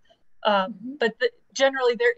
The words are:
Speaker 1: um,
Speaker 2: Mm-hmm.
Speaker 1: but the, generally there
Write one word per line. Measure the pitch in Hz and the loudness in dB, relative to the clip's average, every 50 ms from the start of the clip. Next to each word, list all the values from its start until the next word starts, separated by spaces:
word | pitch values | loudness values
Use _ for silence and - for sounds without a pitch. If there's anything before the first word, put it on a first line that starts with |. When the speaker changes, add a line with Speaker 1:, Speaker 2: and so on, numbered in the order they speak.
| _ _ _ _ _ - - - - | _ _ _ _ _ -20 -16 -4 0
Speaker 1:
um, | 214 202 - - 277 | 0 2 2 0 -2
Speaker 2:
Mm-hmm. | 190 185 226 254 294 - | -8 -12 -14 -14 -6 -4
Speaker 1:
but | 233 220 - - | -4 -4 -2 -2
the, | - 466 - _ _ _ | -4 -4 -4 _ _ _
generally | - - 269 269 269 269 247 240 240 | -2 0 0 2 2 0 0 0 0
there | 240 240 240 240 | 2 0 0 0